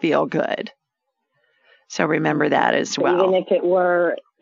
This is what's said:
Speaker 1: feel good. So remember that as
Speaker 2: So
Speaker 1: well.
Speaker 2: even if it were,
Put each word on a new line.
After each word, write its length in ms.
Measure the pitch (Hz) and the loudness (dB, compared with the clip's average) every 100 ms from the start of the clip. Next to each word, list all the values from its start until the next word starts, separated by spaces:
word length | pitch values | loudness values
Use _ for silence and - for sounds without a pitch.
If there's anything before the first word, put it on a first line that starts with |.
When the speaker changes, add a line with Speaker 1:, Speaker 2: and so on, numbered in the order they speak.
Speaker 1:
feel 260 | 170 143 156 | 0 0 0
good. 440 | 160 - - - - _ _ _ _ _ _ _ _ _ _ - | -2 -2 -4 -8 -14 _ _ _ _ _ _ _ _ _ _ -12
So 180 | - 165 | -4 -2
remember 420 | 160 156 151 151 | 0 0 0 0
that 260 | 143 - | 2 2
as 180 | - - | 2 -2
Speaker 2:
So 80 | - | -2
Speaker 1:
well. 200 | 139 - 190 | 0 2 2
Speaker 2:
even 60 | |
if 180 | 185 180 | 0 0
it 100 | 180 | 0
were, 520 | 175 185 180 175 170 - - _ | 2 2 2 2 0 -4 -10 _